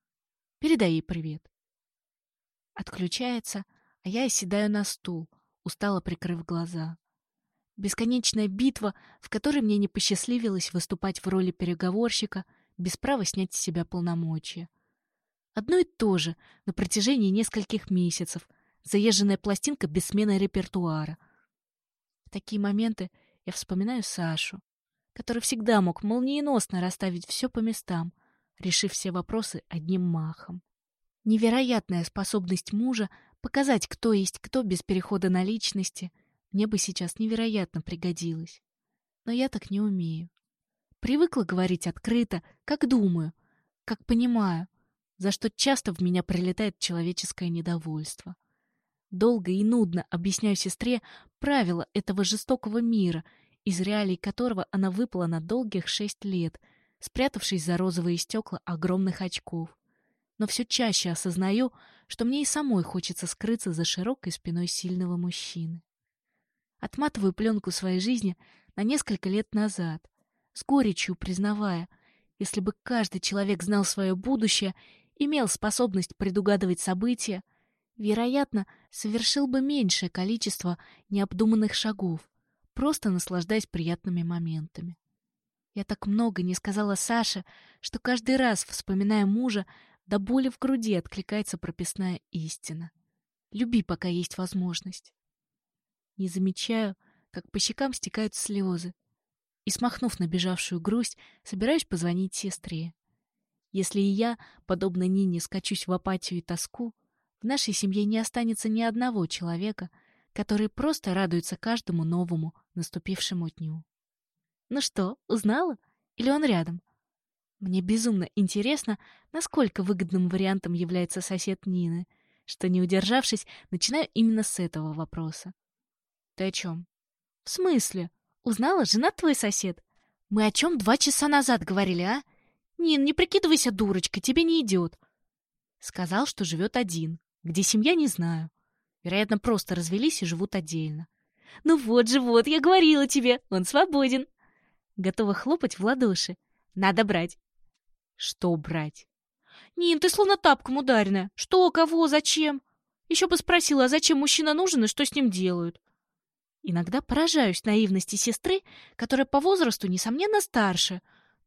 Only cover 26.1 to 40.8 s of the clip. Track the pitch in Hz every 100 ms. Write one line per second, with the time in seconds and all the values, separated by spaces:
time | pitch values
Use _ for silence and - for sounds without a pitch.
26.1 | 240 254 294 294 247 - 185 180 - 190
27.1 | 175 - - 254 - 226 220 - 175 170
28.1 | - _ _ _ _ 185 170 196 - 190
29.1 | 180 175 220 214 - - 170 160 185 180
30.1 | 165 156 160 - 175 - _ _ _ _
31.1 | _ 214 220 226 247 254 233 - 180 165
32.1 | - 190 214 180 185 - 208 247 233 196
33.1 | - _ _ - 277 277 233 - - 233
34.1 | 208 190 - - 262 220 180 - 190 -
35.1 | 196 185 185 185 220 - 196 185 - 180
36.1 | - _ _ _ 190 214 214 - 180 175
37.1 | - 220 226 226 214 180 165 - 170 180
38.1 | 165 170 165 165 - _ _ _ _ _
39.1 | _ - 240 262 208 - 196 214 190 170
40.1 | 160 170 _ _ _ _ _